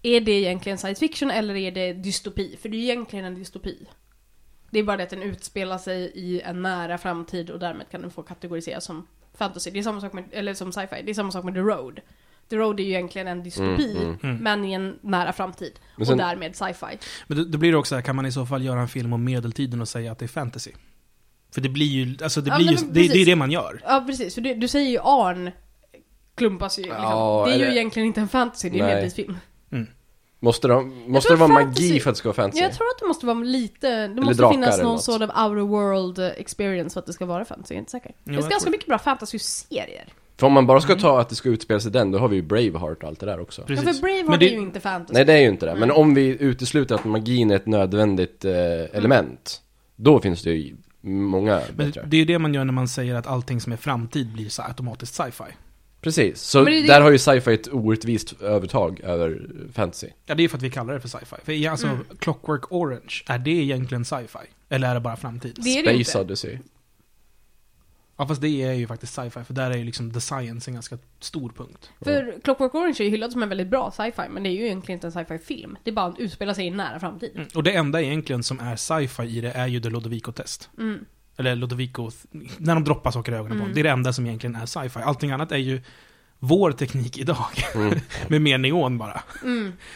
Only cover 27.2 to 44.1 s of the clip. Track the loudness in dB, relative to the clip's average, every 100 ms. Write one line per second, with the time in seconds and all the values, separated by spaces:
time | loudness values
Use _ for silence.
27.2 | 4 4 4 4 2 2 0 -2 -2 -2
28.2 | 0 0 0 -4 -4 0 2 2 0 -4
29.2 | -8 -10 -14 _ _ -8 -8 _ _ _
30.2 | _ _ 2 4 4 4 2 -10 2 4
31.2 | 8 8 10 10 6 2 4 4 2 0
32.2 | -2 0 0 2 0 0 -4 -2 -2 -2
33.2 | -2 -2 0 -2 -2 _ -2 -2 -4 0
34.2 | 2 6 6 8 4 4 4 0 0 0
35.2 | 0 2 2 2 0 2 2 0 -2 -4
36.2 | -4 -4 -12 -6 -4 -2 -4 -8 -10 -10
37.2 | -6 -6 -8 -14 -12 -12 -10 -14 -14 -18
38.2 | -6 -4 0 0 0 -2 0 0 0 -2
39.2 | -4 -8 -6 -8 -8 -8 -8 -14 -20 -20
40.2 | _ 2 6 8 8 6 6 4 4 4
41.2 | 2 -2 -2 -2 0 0 2 0 2 2
42.2 | 2 0 0 2 2 0 -6 -8 -10 -10
43.2 | -8 -8 -10 -14 -6 -2 0 0 -2